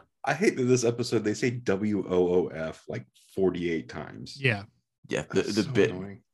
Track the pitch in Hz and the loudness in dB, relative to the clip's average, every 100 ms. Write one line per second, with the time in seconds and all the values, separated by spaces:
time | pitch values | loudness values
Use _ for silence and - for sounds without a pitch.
0 | - _ - 147 214 - 123 123 117 120 | -8 _ -4 2 2 2 2 4 2 0
1 | 117 113 104 107 131 123 - 95 107 101 | -2 0 0 0 -2 -2 -2 -2 0 -2
2 | - 90 90 90 78 80 80 - - - | 0 2 4 4 2 -2 -8 -8 -10 -10
3 | - _ _ - 92 87 85 80 - 80 | -10 _ _ 0 2 2 0 -2 -4 -10
4 | 69 - - 139 135 104 101 _ _ _ | -12 -12 -16 -2 0 0 -4 _ _ _
5 | - 58 - 92 - 104 104 123 87 92 | -4 -4 0 -2 0 0 2 4 2 2
6 | 98 98 _ | -10 -14 _